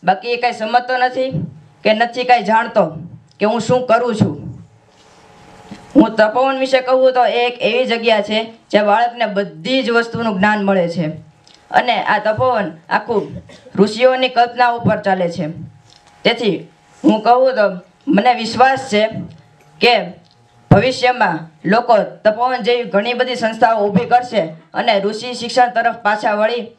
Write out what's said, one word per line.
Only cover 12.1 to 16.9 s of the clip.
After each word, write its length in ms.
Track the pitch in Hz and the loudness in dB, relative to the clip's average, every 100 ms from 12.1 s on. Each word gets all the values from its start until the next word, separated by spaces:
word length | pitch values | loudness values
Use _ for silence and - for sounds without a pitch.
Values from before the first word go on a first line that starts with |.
| 208 | -2
તપોવન 540 | 208 214 262 233 185 - _ | 0 0 0 0 -4 -8 _
આખું 520 | 214 - 220 - - - - - - | -4 -2 -4 -4 -12 -18 -20 -16 0
ઋષિઓની 500 | 214 220 254 254 254 | 0 4 2 4 0
કલ્પના 400 | 247 240 240 247 | 2 0 2 0
ઉપર 280 | 240 196 208 | 2 -2 -2
ચાલે 340 | 202 185 175 | 0 0 -2
છે. 160 | 170 156 165 - - _ _ _ _ | -4 -8 -8 -16 -20 _ _ _ _
તેથી 440 | - 240 233 165 - _ _ | -2 0 -2 -2 -6 _ _